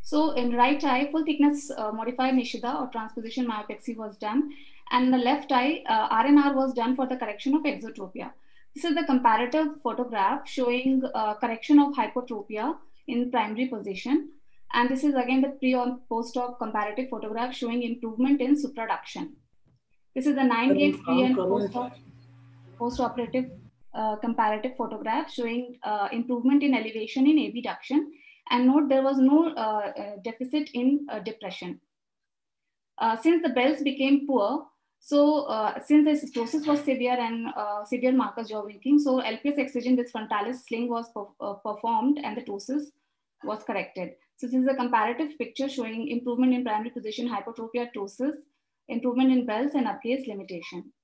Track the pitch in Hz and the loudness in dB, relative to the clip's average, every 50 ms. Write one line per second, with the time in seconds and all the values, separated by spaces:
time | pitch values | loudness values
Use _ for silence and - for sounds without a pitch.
0 | - - 302 302 311 302 277 247 240 240 240 240 240 262 294 294 320 285 247 254 | -4 0 2 2 2 2 2 0 0 0 4 4 4 4 4 2 2 0 2 2
1 | 294 285 294 320 311 320 294 285 285 294 294 285 - - - - 214 214 214 220 | 0 0 0 -2 0 0 2 4 4 4 4 0 -6 -10 -8 -6 -6 -6 -6 -4
2 | 220 240 247 254 254 262 262 254 233 - - 220 - 240 294 302 262 254 - 226 | -6 -6 -2 0 0 2 2 2 2 0 -6 -6 -4 -4 -4 -4 -6 -6 -6 -8
3 | 220 220 - - 220 226 - 262 247 233 214 214 214 - 208 - - - 226 220 | -8 -8 -10 -10 -10 -8 -4 -4 -2 -2 -4 -6 -6 -10 -12 -10 -10 -10 -10 -8
4 | 220 208 196 _ 220 208 220 277 302 294 - - - - - - - - 254 247 | -10 -12 -10 _ -8 -2 0 0 0 -2 -6 -14 -16 -18 -18 -18 -8 0 2 2
5 | 254 254 254 254 240 247 285 294 - - 269 247 247 285 330 - - - 220 220 | 4 4 4 4 4 2 2 0 0 2 2 2 4 2 0 -2 -2 0 2 2
6 | 220 - - 226 226 285 285 294 - - - 175 180 170 - 240 226 240 254 262 | 2 2 2 2 6 8 8 8 8 6 4 2 0 0 0 0 0 0 0 0
7 | 262 254 254 254 233 214 208 - - 277 277 320 302 294 - 190 226 220 - - | -2 -2 -2 -4 -4 -6 -8 -4 0 2 2 2 2 0 -4 -4 -10 -14 -12 -12
8 | 196 185 - - - - - - - - - - - - - 294 - 339 285 339 | -14 -12 -10 -12 -12 -12 -14 -18 -20 -20 -20 -20 -20 -18 -12 -6 -2 0 0 0
9 | 302 - 262 254 247 233 220 220 247 240 294 311 320 294 302 - - 240 226 240 | 2 2 2 4 6 4 4 4 2 2 2 0 0 0 -2 -4 -4 -4 -2 -2
10 | 247 233 226 208 190 196 254 285 - - - 277 247 240 240 247 254 262 269 262 | -4 -4 0 0 2 2 0 -2 -6 -8 -4 0 0 0 0 2 2 2 2 2
11 | 254 - - 220 220 214 214 - - 226 226 226 - - 294 294 285 277 285 254 | 0 -2 -2 -2 -2 -2 -2 -2 -4 -4 -4 -6 2 6 8 8 8 6 2 -2
12 | 220 214 - 247 247 - 233 208 - - 214 214 220 285 330 - - - - - | -2 -2 -2 -6 -6 -6 -10 -10 -8 -8 -8 -6 -4 -4 -6 -8 -12 -20 -20 -16
13 | - - 233 240 247 247 254 233 214 220 214 226 262 254 240 208 190 202 190 - | -8 -4 -2 -2 -2 0 0 -2 -2 -2 -2 -4 -2 -4 -4 -8 -8 -8 -10 -8
14 | - 247 277 349 392 - - - - - - - - - - 233 247 254 269 262 | -2 0 0 0 0 -4 -16 -20 -20 -20 -20 -18 -12 -2 0 2 2 2 0 2
15 | 302 294 269 254 247 247 262 262 262 285 - - 262 254 254 247 247 247 254 - | 2 2 2 2 2 2 2 2 2 0 -2 -2 0 0 2 2 0 -2 -4 -6
16 | - - 233 226 240 240 - 254 247 247 247 - 233 220 214 214 208 208 214 247 | -8 -4 -4 -4 -4 -4 -4 -4 -4 -6 -6 -8 -8 -4 -2 -4 -4 -2 -4 -6
17 | 254 254 240 214 202 214 220 226 240 254 254 - 262 233 233 247 240 233 233 - | -6 -6 -6 -8 -8 -6 -4 -4 -4 -4 -6 -6 -6 -4 -2 -2 -2 -4 -6 -6
18 | - 226 220 233 254 277 285 285 247 269 294 294 - 277 - 226 226 214 185 - | -6 -8 -2 0 2 2 4 2 4 2 2 2 2 -4 -6 -8 -4 -4 -4 -6
19 | - - - - - - - _ _ _ _ _ _ _ _ _ _ _ _ _ | -6 -12 -10 -10 -10 -10 -12 _ _ _ _ _ _ _ _ _ _ _ _ _
20 | _ _ _ 262 262 294 269 269 269 247 233 233 240 269 285 285 294 294 294 - | _ _ _ -2 0 0 2 2 2 2 2 2 2 2 4 4 4 2 2 -2
21 | - 254 254 254 254 254 262 196 180 180 196 208 202 196 - 247 247 247 - - | -2 0 2 2 4 4 2 2 2 0 0 0 0 -2 -4 -6 -6 -6 -10 -18
22 | - - - - - - - - - - - - - - - - 233 240 247 - | -20 -20 -20 -20 -20 -20 -20 -20 -20 -20 -20 -20 -20 -20 -8 -6 -4 -4 -2 -2
23 | 247 233 - 247 233 226 - 262 254 254 - - - - _ _ - - - - | -2 -2 -2 -4 -6 -2 -2 -2 -2 -4 -10 -18 -20 -20 _ _ -20 -12 -6 -4
24 | 220 214 214 214 - 233 226 - 220 214 214 214 214 254 - - 233 214 220 208 | -2 -2 -2 -2 -2 -2 0 2 2 2 0 -2 -4 -8 -6 -6 -6 -6 -6 -8
25 | - 220 226 285 320 - - - 240 226 233 247 247 240 - _ - 208 214 208 | -4 -2 -2 -2 -4 -6 -6 -6 -4 -4 -4 -4 -6 -8 -12 _ -6 -4 -2 -2
26 | 202 - - 233 240 247 247 240 233 262 285 294 294 277 254 226 220 220 220 220 | -2 -2 -2 -4 -2 -2 -2 0 2 4 4 6 4 4 2 2 0 -4 -6 -6
27 | 214 - - 262 262 294 311 302 220 196 214 240 233 214 180 - - - 254 311 | -8 -4 0 4 4 6 6 4 2 0 -6 -6 -6 -6 -8 -8 -6 0 0 0
28 | - - - - _ - - _ _ - - 247 254 254 269 302 294 254 269 269 | 0 0 -12 -20 _ -20 -20 _ _ 0 2 6 6 6 6 6 6 6 4 4
29 | 269 269 277 269 262 269 285 311 339 330 302 - 220 220 214 214 202 196 - - | 4 4 4 6 6 8 8 6 6 4 0 -2 -2 -2 -2 -2 -4 -4 -8 -8
30 | 208 202 208 202 185 233 233 - 254 254 - 302 285 - - 247 247 262 285 285 | -10 -10 -12 -10 -10 -10 -8 -8 -8 -2 -2 -2 -2 -2 -4 0 2 2 2 2
31 | - - 226 214 185 220 214 - 214 185 180 - 185 175 - - _ _ _ _ | 0 -4 -8 -8 -8 -8 -10 -8 -12 -12 -10 -10 -10 -10 -10 -12 _ _ _ _
32 | _ _ _ _ _ _ _ _ _ _ _ _ _ _ _ _ _ _ _ - | _ _ _ _ _ _ _ _ _ _ _ _ _ _ _ _ _ _ _ -2
33 | 220 226 226 233 - 320 349 320 339 294 233 254 247 277 311 - 294 277 262 - | -2 -2 -2 2 4 4 4 4 2 0 0 2 2 2 2 2 -2 -4 -2 0
34 | 262 277 285 285 285 277 269 226 202 214 262 320 - - _ _ _ _ _ _ | 4 4 4 4 4 2 2 2 2 2 0 -4 -6 -10 _ _ _ _ _ _
35 | _ - 294 285 294 294 302 294 - - 220 220 214 208 - - - - 294 302 | _ 0 4 4 6 6 4 2 -2 -2 -4 -2 -2 -4 -4 -6 0 6 6 6
36 | 294 311 294 294 - - - 240 233 233 - 311 294 302 294 285 294 285 262 233 | 8 6 4 2 -2 -4 -4 -4 -4 -2 -2 -2 2 2 0 2 2 0 0 0
37 | 240 247 247 247 233 226 233 233 226 233 - - 208 208 208 208 208 - 254 - | 2 0 0 0 0 -4 -4 -6 -8 -8 -6 -6 -6 -6 -6 -8 -6 -6 -4 0
38 | 254 254 262 262 226 202 208 233 233 214 214 214 202 208 208 - - 254 294 294 | 2 2 4 4 2 0 -4 -10 -10 -8 -8 -8 -8 -10 -14 -8 2 4 4 6
39 | 294 269 262 254 226 220 226 - - 285 285 285 254 - - 240 233 247 254 247 | 6 4 2 2 0 -2 -6 -2 -2 -2 0 0 -4 -2 -4 -4 0 2 2 2
40 | 240 240 - 226 214 214 226 208 202 226 254 247 - - 233 226 240 240 233 233 | 0 -4 -6 -10 -6 -4 -2 -2 -2 -4 -6 -8 -8 -8 -6 -4 -4 -4 -4 -6
41 | 233 233 _ 214 202 208 _ _ - 208 202 202 _ 214 208 208 - 226 226 220 | -6 -8 _ -12 -12 -12 _ _ -10 -10 -10 -8 _ -10 -8 -4 -2 0 0 2
42 | 240 269 294 294 285 233 214 - - - 202 202 - - 269 294 294 - _ _ | 4 2 2 2 -2 -6 -6 -8 -8 -8 -10 -10 -6 -4 -4 -4 -4 -6 _ _
43 | _ _ _ _ _ _ _ _ - 247 214 214 - - 214 196 - - - 190 | _ _ _ _ _ _ _ _ -8 -8 -8 -8 -6 -6 -4 -4 -6 -6 -8 -10
44 | 180 160 - _ _ _ _ _ - 233 254 262 254 269 269 262 247 240 247 226 | -10 -10 -10 _ _ _ _ _ -6 -2 0 2 2 2 2 0 0 0 2 2
45 | 214 226 240 240 320 294 - - 233 - - - 262 277 - 262 226 220 220 226 | 2 0 0 -2 -4 -6 -4 -8 -8 -8 -4 -6 -6 -4 -4 -6 -6 -6 -6 -6
46 | 226 - - 247 247 247 240 240 254 254 254 247 247 226 214 214 220 233 - 240 | -6 -4 -4 -4 -2 -2 2 4 4 4 4 2 0 -2 -2 -2 -4 -6 -10 -8
47 | 202 214 214 - 240 240 220 202 196 233 233 - 226 226 - 247 240 240 - 208 | -10 -8 -6 -4 -4 -4 -4 -6 -6 -8 -10 -10 -12 -6 -4 -4 -4 -4 -6 -8
48 | 196 196 - - 254 294 311 294 - _ _ _ _ _ _ _ _ - 226 240 | -8 -8 -6 -4 -4 -4 -4 -6 -14 _ _ _ _ _ _ _ _ -8 -6 -2
49 | - 247 233 254 262 262 262 247 240 240 214 220 269 285 294 285 240 214 196 - | -2 0 2 4 4 4 4 4 2 0 -2 -2 -2 0 0 0 0 0 -4 -6
50 | - 233 254 269 262 233 208 196 185 185 185 170 160 - - 175 - - _ _ | -2 -2 -2 -2 -4 -8 -10 -10 -10 -10 -12 -12 -12 -12 -12 -12 -14 -14 _ _